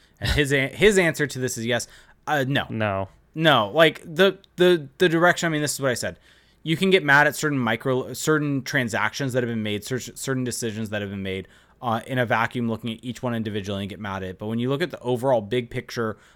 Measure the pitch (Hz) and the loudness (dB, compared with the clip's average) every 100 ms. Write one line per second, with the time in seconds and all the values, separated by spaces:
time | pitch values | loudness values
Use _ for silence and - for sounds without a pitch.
0 | _ - - 143 139 139 135 110 208 190 | _ -8 -2 0 2 0 0 4 4 6
1 | 165 147 143 131 127 120 117 117 - - | 2 0 -4 -4 -6 -4 -2 -2 -4 -16
2 | _ _ - 151 131 135 - 113 107 95 | _ _ -4 -2 0 -2 -2 -2 -2 -2
3 | 95 _ _ 160 160 123 101 151 156 - | -4 _ _ 0 4 4 4 4 4 2
4 | 170 156 196 190 _ - 180 175 135 - | -4 2 4 2 _ 4 6 4 0 0
5 | 180 165 175 165 170 151 147 - 135 117 | 2 6 4 4 0 0 -2 -2 -2 -2
6 | 95 - _ _ _ _ 156 160 190 185 | -4 -10 _ _ _ _ -4 0 4 4
7 | 147 139 147 - 151 139 117 117 135 127 | 6 6 6 2 -2 0 0 0 0 -2
8 | 123 127 156 156 147 135 135 143 117 104 | -2 -4 0 2 2 -2 -2 -2 0 0
9 | 107 - 139 123 120 113 107 104 - 127 | -2 -2 -2 0 -2 -2 -2 -4 -4 -8
10 | - - 139 131 123 - 117 107 104 104 | -8 -10 -6 -4 -4 -4 -6 -6 -6 -6
11 | 101 98 95 95 95 _ _ - 123 113 | -6 -6 -6 -8 -10 _ _ -8 -4 -4
12 | - 127 117 113 117 123 117 110 117 110 | -2 -2 0 0 0 -2 -4 -4 -6 -10
13 | 127 113 123 117 110 104 95 98 98 92 | -10 -8 -4 -4 -4 -6 -6 -6 -6 -8
14 | 104 95 92 92 107 117 123 143 175 - | -8 -8 -8 -8 -6 -4 -2 -2 -4 -6
15 | 123 127 135 120 104 123 120 127 - 123 | -4 -2 2 0 0 -4 -4 -10 -8 -6
16 | 110 - _ | -6 -6 _